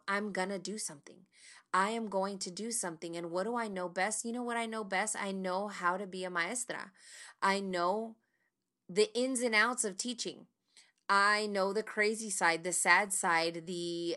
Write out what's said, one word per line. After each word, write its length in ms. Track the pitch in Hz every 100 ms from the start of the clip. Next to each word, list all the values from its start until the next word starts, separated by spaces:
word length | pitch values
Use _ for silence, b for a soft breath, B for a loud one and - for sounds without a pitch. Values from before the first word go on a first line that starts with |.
| -
"I'm 240 | 196 208
gonna 260 | 185 185 196
do 180 | 170 214
something. 500 | - 143 - - _ B B B B
I 180 | 185 202
am 180 | 233 220
going 300 | 196 196 196
to 100 | 190
do 200 | 175 226
something." 460 | 226 185 160 170 170
And 140 | 170
what 140 | 175
do 120 | 208 240
I 120 | 220
know 200 | 185 180
best? 360 | 180 196 214 233
You 60 |
know 100 | 240
what 160 | 240 233
I 80 | 226
know 180 | 220
best? 320 | 196 190 208 -
I 160 | 202
know 360 | 190 185 185 208
how 280 | 185 175 190
to 100 | 202
be 180 | 185
a 60 | 185
maestra. 640 | 175 170 254 - 156 - _ B B B B
I 180 | 196 196
know 560 | 196 180 175 208 226 226 _ _ _ _ _ _ -
the 260 | 180 214 240
ins 240 | 262 254
and 140 | 247
outs 300 | 214 226 247
of 120 | 214 190
teaching. 500 | 240 233 180 - - _ _ B B B -
I 380 | 196 202 208 214
know 260 | 202 190
the 100 | 202
crazy 480 | 214 - 208 220 220
side, 340 | - 170 165
the 80 | 175
sad 400 | 175 190 175 202
side, 540 | - 185 165 165 170 165
the, 500 | 175 175 170 170